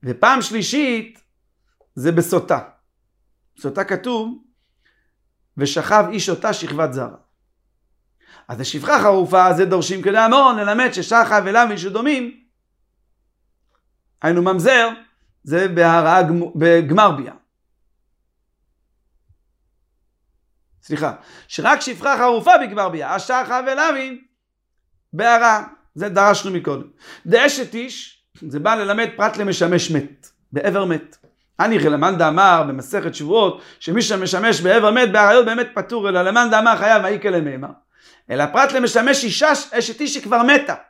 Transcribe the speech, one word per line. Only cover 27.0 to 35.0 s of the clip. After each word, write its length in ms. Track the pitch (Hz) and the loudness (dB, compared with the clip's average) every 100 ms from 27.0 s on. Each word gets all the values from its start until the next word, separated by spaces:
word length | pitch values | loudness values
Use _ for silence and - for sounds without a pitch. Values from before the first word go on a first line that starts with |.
| - - - | -20 -18 0
דאשת 480 | 220 277 277 233 | 4 4 0 -8
איש, 520 | 220 254 - - _ _ _ 160 | -10 -12 -14 -20 _ _ _ -12
זה 100 | 143 | -6
בא 160 | 175 226 | -2 -2
ללמד 340 | 202 208 226 - | -2 -4 -4 -2
פרט 220 | 214 214 | -4 -2
למשמש 540 | 202 180 170 175 - | -4 -2 0 0 0
מת, 380 | 156 139 - - _ _ | -4 -6 -16 -20 _ _
בעבר 340 | 135 202 190 185 | -4 -2 -2 -2
מת. 320 | 160 - _ _ _ _ _ | -4 -6 _ _ _ _ _
אני 200 | 226 220 | 0 2
למאן 380 | 151 147 165 185 | 0 0 0 2
דאמר 460 | 165 156 196 170 147 | 0 4 4 4 2
במסכת 480 | 131 127 208 170 - | -6 -6 -6 -6 -8
שבועות, 460 | 147 214 196 - - - | -2 0 0 -2 -18 -16
שמי 220 | - 190 | -4 -2
שמשמש 600 | 202 202 185 185 226 170 | -2 -4 -4 -2 0 0
בעבר 300 | 180 220 214 | 2 2 4
מת, 200 | 226 | 2